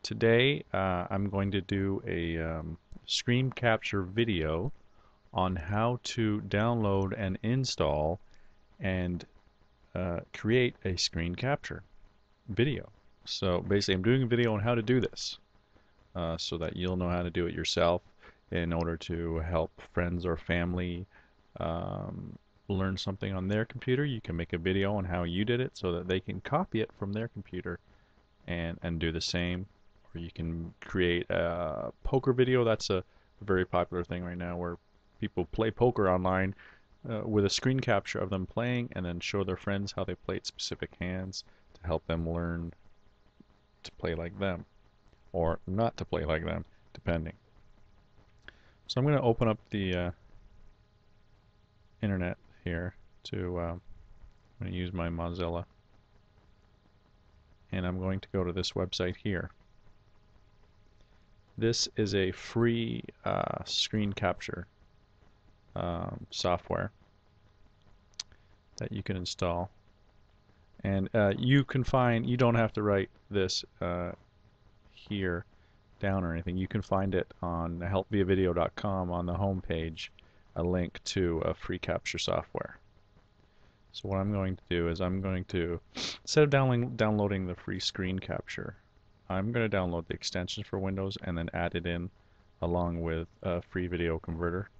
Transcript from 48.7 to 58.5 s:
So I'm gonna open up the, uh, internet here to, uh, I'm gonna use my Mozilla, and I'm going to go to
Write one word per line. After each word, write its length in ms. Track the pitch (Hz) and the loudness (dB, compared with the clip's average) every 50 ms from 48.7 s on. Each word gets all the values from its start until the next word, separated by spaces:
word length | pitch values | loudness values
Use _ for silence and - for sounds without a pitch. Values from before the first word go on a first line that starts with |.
| _ - _ | _ -20 _
So 120 | - - 127 | -2 0 2
I'm 60 | 131 | 4
gonna 160 | 147 147 135 | 4 4 6
open 280 | 127 120 113 - 127 113 | 6 4 4 6 4 2
up 100 | 107 - - - | 2 0 -4 -4
the, 260 | - 104 95 92 90 | -2 0 0 2 2
uh, 160 | 87 87 87 - _ - - - - - - - - - - - _ - _ _ _ _ _ - - - _ - - _ _ _ - _ _ _ _ _ _ _ _ | 2 0 -2 -4 _ -18 -20 -20 -20 -20 -20 -20 -20 -20 -20 -20 _ -20 _ _ _ _ _ -20 -20 -20 _ -20 -20 _ _ _ -20 _ _ _ _ _ _ _ _
internet 360 | - 104 98 92 87 90 95 - - - - - - | -2 -2 0 0 0 -2 -4 -6 -12 -20 -20 -8 -6
here 320 | 90 85 85 87 90 - - - - - - _ | -4 -4 -2 -4 -6 -8 -12 -20 -20 -20 -20 _
to, 360 | - - 95 92 90 90 87 | -8 -6 -6 -4 -4 -4 -4
uh, 120 | 85 85 85 | -4 -4 -6
I'm 80 | 87 _ - - - - - - - - - - - - - - | -8 _ -16 -16 -16 -18 -20 -20 -20 -20 -20 -20 -20 -20 -20 -12
gonna 140 | - 95 92 | -10 -8 -6
use 220 | 92 90 90 90 95 | -4 -4 -4 -4 -2
my 160 | 87 85 85 | -2 -2 -2
Mozilla, 560 | 85 82 85 87 85 90 87 85 82 85 85 _ _ _ _ _ - - _ _ _ - - _ _ - _ - - _ - - _ _ _ _ _ _ _ _ _ _ _ - - - _ - - _ - - - | -2 -4 -4 -4 -4 -4 -4 -2 -2 -4 -6 _ _ _ _ _ -20 -20 _ _ _ -20 -20 _ _ -20 _ -20 -20 _ -20 -20 _ _ _ _ _ _ _ _ _ _ _ -20 -20 -20 _ -20 -20 _ -12 -6 -4
and 120 | 95 90 | -2 -2
I'm 140 | 90 92 92 | -2 -2 -2
going 220 | 92 95 95 95 | -2 -2 -2 -4
to 60 | - - | -6 -4
go 140 | - 98 90 | -2 -2 -2
to 80 | 90 | 0